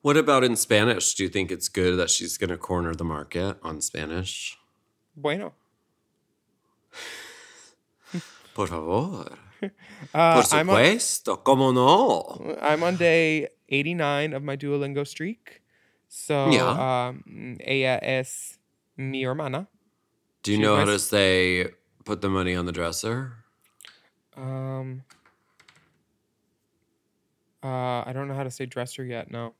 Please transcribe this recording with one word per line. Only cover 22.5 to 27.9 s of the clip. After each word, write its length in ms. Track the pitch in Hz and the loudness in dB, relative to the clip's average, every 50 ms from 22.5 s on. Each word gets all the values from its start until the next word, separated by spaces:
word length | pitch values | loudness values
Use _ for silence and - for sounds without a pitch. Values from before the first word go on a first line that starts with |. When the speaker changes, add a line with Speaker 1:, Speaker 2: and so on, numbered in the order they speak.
| 90 | -2
Speaker 1:
on 120 | 90 87 | -2 -2
the 60 | 90 85 | -4 -4
dresser"? 640 | 87 85 82 82 - - 110 113 123 135 131 120 113 _ _ _ _ _ _ _ _ - - _ _ _ _ _ _ _ _ _ | -4 -4 -4 -4 -4 -6 -4 -4 -6 -6 -10 -14 -18 _ _ _ _ _ _ _ _ -20 -20 _ _ _ _ _ _ _ _ _
Speaker 2:
Um, 680 | - 131 131 131 131 131 131 131 131 131 131 127 131 135 _ - _ _ _ _ _ _ _ _ _ _ _ _ _ _ _ _ _ _ _ _ _ _ _ _ _ _ _ _ _ _ _ _ _ _ _ _ _ _ _ _ _ _ _ _ _ _ _ _ _ - | -14 -10 -8 -8 -8 -8 -8 -8 -8 -8 -10 -12 -14 -16 _ -20 _ _ _ _ _ _ _ _ _ _ _ _ _ _ _ _ _ _ _ _ _ _ _ _ _ _ _ _ _ _ _ _ _ _ _ _ _ _ _ _ _ _ _ _ _ _ _ _ _ -10
uh, 400 | 135 131 127 127 127 | -6 -6 -4 -4 -4